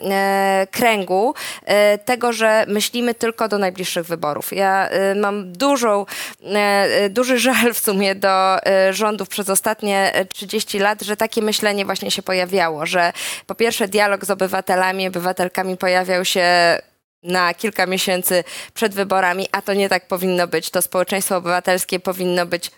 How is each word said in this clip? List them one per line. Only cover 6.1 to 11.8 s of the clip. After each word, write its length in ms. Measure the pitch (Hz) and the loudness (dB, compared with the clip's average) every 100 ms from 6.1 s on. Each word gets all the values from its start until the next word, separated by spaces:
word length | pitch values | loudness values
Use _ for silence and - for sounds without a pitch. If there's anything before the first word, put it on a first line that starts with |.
| - - - - | -10 -12 -14 -4
e, 40 | 208 | 0
e, 520 | 208 202 190 120 202 | 2 4 4 2 2
duży 280 | 202 254 254 | 0 0 2
żal 360 | 233 226 240 | 2 2 2
w 40 | 226 | 0
sumie 360 | - 196 196 | -2 0 0
do, 520 | 196 196 190 190 190 - | 0 2 4 2 2 2
e, 260 | 190 190 | 4 2
rządów 360 | 190 214 214 196 | 2 -2 -2 -6
przez 220 | - 196 | -6 -4
ostatnie, 600 | 190 220 220 208 196 196 | -2 -2 -2 0 2 2
e, 100 | - | 0
trzydzieści 540 | 190 - 196 214 - 202 | -2 -8 -8 -6 -4 0
lat, 240 | 202 208 | 0 0
że 140 | 202 208 | -6 -4
takie 260 | 220 - | -2 -2
myślenie 420 | 214 208 214 202 | -2 0 -2 -2